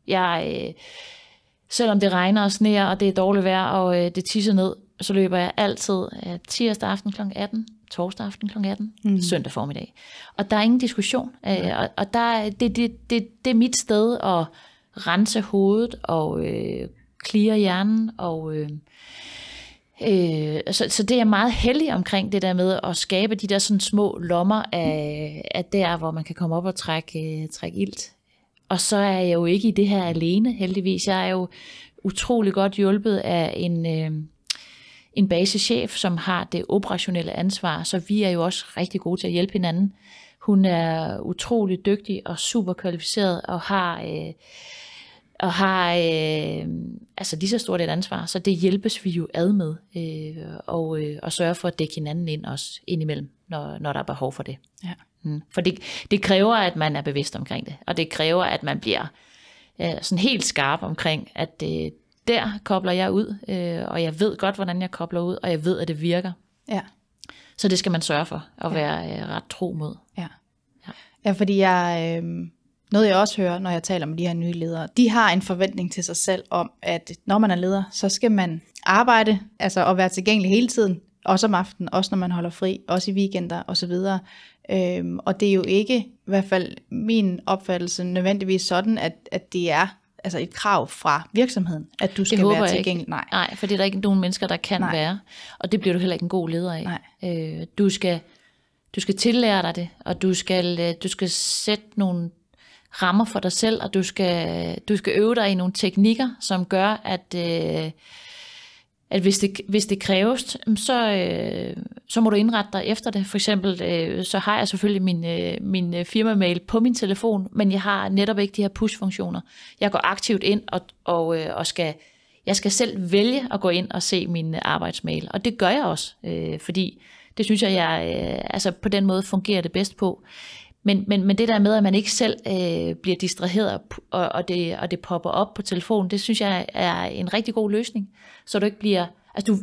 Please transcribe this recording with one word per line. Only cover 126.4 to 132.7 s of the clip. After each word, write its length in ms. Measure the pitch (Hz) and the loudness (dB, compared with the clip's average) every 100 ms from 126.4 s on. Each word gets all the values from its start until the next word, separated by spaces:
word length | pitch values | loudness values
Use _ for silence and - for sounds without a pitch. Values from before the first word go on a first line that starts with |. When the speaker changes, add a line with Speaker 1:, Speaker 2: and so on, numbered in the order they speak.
| 160 156 | -4 -6
Speaker 1:
fordi 420 | - 180 180 - - - - - | -4 -2 -2 -6 -20 -20 -10 -4
det 80 | |
synes 180 | 208 214 | 0 2
jeg, 100 | 208 | 2
jeg, 420 | 190 165 160 85 | 2 2 0 -2
øh, 260 | - - - - | -2 -4 -4 -4
altså 200 | - 190 | -2 -2
på 180 | 180 214 | -2 -2
den 180 | 202 196 | 2 2
måde 160 | 185 | 2
fungerer 380 | 196 190 190 190 | 0 -2 0 0
det 120 | 170 | 0
bedst 240 | 180 196 - | 0 -2 -2
på. 260 | 190 - - - - - - _ | -2 -2 -12 -20 -20 -20 -20 _
Men, 220 | 202 196 196 | 2 2 2
men, 180 | 202 | 2
men 140 | 190 202 | 4 4
det 100 | 226 | 4
der 100 | 214 | 4
med, 160 | 208 | 6
at 80 | 220 | 6
man 120 | 202 | 4
ikke 180 | 190 196 | 4 2
selv, 240 | - 220 - - | 0 0 0 -4
øh, 480 | 185 180 | -2 0